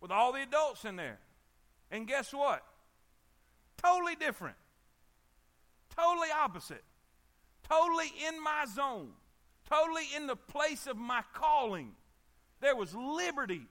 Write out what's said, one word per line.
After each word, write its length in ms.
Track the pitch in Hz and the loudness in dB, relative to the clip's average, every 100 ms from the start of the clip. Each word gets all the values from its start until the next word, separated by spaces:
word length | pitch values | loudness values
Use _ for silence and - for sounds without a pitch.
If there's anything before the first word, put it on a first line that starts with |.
with 80 | 175 | -2
all 200 | 196 247 | 4 4
the 120 | 269 | 2
adults 420 | 269 294 302 220 | 0 0 0 -2
in 120 | 220 185 | -10 -6
there. 220 | 143 104 _ _ _ _ _ _ - | -8 -10 _ _ _ _ _ _ -10
And 160 | 214 226 | -8 -4
guess 280 | 277 - | -4 -2
what? 280 | 277 285 160 - - _ _ _ _ _ _ _ _ _ - | 0 2 0 -4 -20 _ _ _ _ _ _ _ _ _ 2
Totally 320 | 359 359 349 | 4 6 4
different. 420 | 320 302 - 160 - _ _ _ _ _ _ _ _ _ _ _ _ - - | -2 -2 -4 -8 -14 _ _ _ _ _ _ _ _ _ _ _ _ -10 2
Totally 320 | 339 349 320 302 | 4 4 0 2
opposite. 460 | 277 170 - 127 - _ _ _ _ _ _ _ - | 0 -2 -12 -14 -18 _ _ _ _ _ _ _ 2
Totally 460 | 320 339 330 311 - 311 | 4 4 2 -2 -4 -6
in 160 | 320 | -4
my 220 | 302 302 277 | -2 -2 -2
zone. 340 | 202 277 220 131 - _ _ _ _ - | -2 -4 -4 -10 -16 _ _ _ _ 0
Totally 340 | 302 320 320 294 | 2 4 0 -4
in 120 | 294 285 | -6 -4
the 100 | 233 | -6
place 500 | - 285 302 285 277 | -6 0 0 -2 -8
of 120 | 220 | -6
my 240 | 240 240 - | -2 -2 -4
calling. 600 | - 311 302 233 185 117 92 _ _ _ _ _ - | -2 4 4 2 -2 -8 -16 _ _ _ _ _ -2
There 160 | 277 254 | 2 2
was 180 | 180 | 0
liberty. 680 | 202 262 311 359 285 233 175 117 | -6 -6 -2 -2 -2 -4 -4 -6